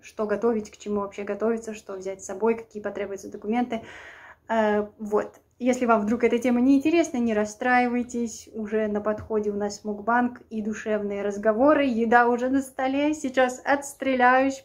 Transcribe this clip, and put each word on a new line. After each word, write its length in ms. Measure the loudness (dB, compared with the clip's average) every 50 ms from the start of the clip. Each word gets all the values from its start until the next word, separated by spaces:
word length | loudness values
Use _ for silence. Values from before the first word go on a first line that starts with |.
| -20
что 240 | -16 -6 -6 -2
готовить, 440 | -2 -2 0 0 0 0 0 -4 -6
к 60 | -12
чему 240 | -14 -8 -4 -4 -2
вообще 220 | -4 -4 -8 -8 -8
готовиться, 500 | -6 -4 -2 -2 -2 -2 -2 -4 -8 -12
что 220 | -12 -12 -12 -12
взять 280 | -10 -8 -10 -10 -10 -12
с 40 |
собой, 300 | -12 -6 0 0 0 0
какие 260 | 0 -4 -10 -14 -8 -8
потребуются 500 | -8 -6 -6 -6 -8 -8 -10 -12 -14 -14
документы. 480 | -10 -4 -2 0 0 0 -2 -4 -8 -8 -12 -16 -18 -20 -20 -20 -20 -20 -20 -20 -20 _ -2
Э, 380 | 0 0 2 2 2 0 -2 -4 -8 -12
вот. 420 | -6 -2 -2 -2 -2 -2 -8 -18 _ _ _ _
Если 280 | -2 0 0 2 2
вам 140 | 2 2 2
вдруг 240 | 2 0 0 2 2
эта 160 | 2 2 2
тема 200 | 2 2 2 4
не 160 | 4 4 4
интересна, 420 | 4 4 4 2 2 2 2 0 -2
не 160 | 0 0 2
расстраивайтесь. 1120 | 0 0 -2 -4 -4 0 2 4 4 4 2 0 -2 -4 -4 -4 -4 -4 -4 -6 -12 -16 -14 -10
Уже 360 | -10 -6 -2 -2 0 0 0
на 120 | -2 -2
подходе 500 | -2 -2 -4 -4 -4 -4 -2 -2 -2 -2
у 40 | -2
нас 300 | -2 -4 -4 -6 -8 -8
мукбанг 580 | -8 -8 -4 -2 0 2 2 2 0 -2 -8 -14 _
и 100 | -8 -6
душевные 640 | -6 -4 -6 -6 -4 -2 -2 -2 -2 -4 -6 -4 -4
разговоры. 640 | -4 -4 0 0 0 2 4 4 6 6 6 4
Еда 420 | 2 0 0 2 4 6 6 6
уже 220 | 6 2 0 0 0
на 140 | 0 0 -2
столе. 520 | -2 -6 -4 -4 -2 0 0 0 0 -2
Сейчас 480 | -2 -4 -2 2 2 2 2 0 -4 -2
отстреляюсь, 960 | 0 0 0 -2 -8 -10 -4 -2 0 2 4 6 6 6 6 4 2 0 -4 -8